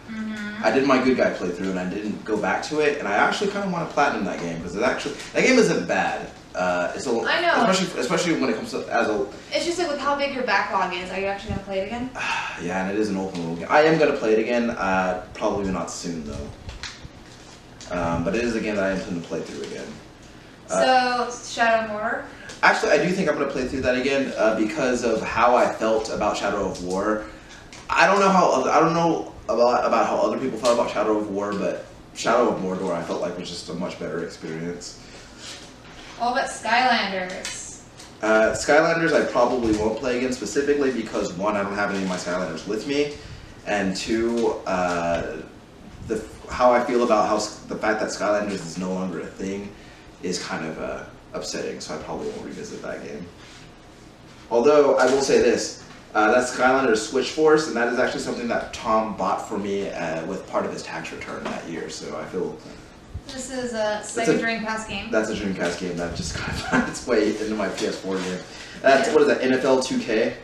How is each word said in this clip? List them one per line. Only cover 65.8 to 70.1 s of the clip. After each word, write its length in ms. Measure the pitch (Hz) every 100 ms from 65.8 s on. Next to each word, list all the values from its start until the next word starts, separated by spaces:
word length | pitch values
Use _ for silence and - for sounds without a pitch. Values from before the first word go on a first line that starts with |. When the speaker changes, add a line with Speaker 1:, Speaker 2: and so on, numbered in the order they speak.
Speaker 2:
game 160 | 90 85
that 180 | 85
just 200 | - -
<laughs> 20 | -
kind 160 | -
of 140 | - -
found 220 | 127 -
its 160 | - -
way 240 | 113 107
into 240 | - 107
my 140 | 107 95
P 160 | - 107
S 100 | 90
four 200 | 92 95
game. 220 | 92 90 - - - -
That's, 260 | - 135 -
Speaker 1:
Yeah. 60 |
Speaker 2:
what 80 | 151
is 60 | 139
that, 120 | 127
N 120 | 127
F 100 | 131
L 180 | 135 131
two 160 | - 127
K? 360 | -